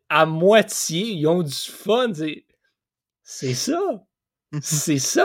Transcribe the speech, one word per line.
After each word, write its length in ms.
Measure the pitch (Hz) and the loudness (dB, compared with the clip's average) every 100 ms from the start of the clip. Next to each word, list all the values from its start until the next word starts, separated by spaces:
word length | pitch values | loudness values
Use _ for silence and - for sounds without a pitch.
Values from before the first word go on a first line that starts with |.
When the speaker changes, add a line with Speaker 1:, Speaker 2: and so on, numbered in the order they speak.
| - | 0
Speaker 1:
à 180 | 156 160 | 2 2
moitié, 880 | 160 185 220 208 - - 165 226 | 4 6 6 4 -2 -4 -4 -4
ils 160 | 180 151 | 0 2
ont 160 | 180 | 2
du 80 | 156 | -2
fun, 600 | 127 - - 185 233 254 | -6 -10 -8 -2 0 0
c'est, 320 | 156 156 143 - _ _ _ _ _ _ _ | -4 -6 -8 -16 _ _ _ _ _ _ _
c'est 320 | - - 131 127 | -20 -8 -6 -4
ça. 240 | - 339 392 214 _ _ _ _ _ | -2 -2 -2 -4 _ _ _ _ _
Speaker 2:
Mhm. 80 | 147 | -10
Speaker 1:
C'est 380 | - 151 165 143 | -4 -4 -2 -2
ça 240 | - - | 0 2